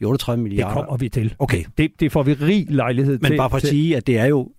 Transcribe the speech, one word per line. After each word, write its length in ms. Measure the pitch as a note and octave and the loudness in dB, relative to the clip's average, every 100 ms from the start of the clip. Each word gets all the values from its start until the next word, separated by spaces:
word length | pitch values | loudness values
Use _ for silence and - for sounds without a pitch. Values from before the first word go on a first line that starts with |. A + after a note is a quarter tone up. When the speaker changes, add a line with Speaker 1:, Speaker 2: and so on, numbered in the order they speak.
Speaker 1:
De 40 | |
otteogtredive 380 | G#2 C3+ - A#2+ | -2 -2 -2 -4
milliarder. 320 | A2 G2+ G2 | -4 -4 -2
Speaker 2:
Det 100 | B2+ | -4
kommer 120 | D3+ B2+ | -4 -4
vi 120 | B2+ | -4
til. 260 | B2+ A2 - | -2 -4 -2
Speaker 1:
Okay. 260 | C#3 G2 D#2 - | -2 -2 -4 -2
Speaker 2:
Det, 120 | D#3 - | -2 0
det 120 | D#3+ | 0
får 100 | - | 2
vi 100 | C3+ | 2
rig 320 | C#3 D3+ G#3 D#3+ | 2 2 2 2
lejlighed 480 | C#3+ B2 B2+ C#3 B2+ | 0 0 0 0 0
Speaker 1:
Men 120 | D3 | 0
Speaker 2:
til, 60 | D3+ | 2
Speaker 1:
bare 140 | C3 | 0
for 60 | C3+ | 0
at 60 | |
Speaker 2:
til 80 | C#3+ | 0
Speaker 1:
sige, 260 | D3 D#3+ C#3 | 2 2 0
at 100 | C3 | 0
det 120 | A2+ | 2
er 80 | B2+ | 2
jo 240 | D3 B2 | 2 -2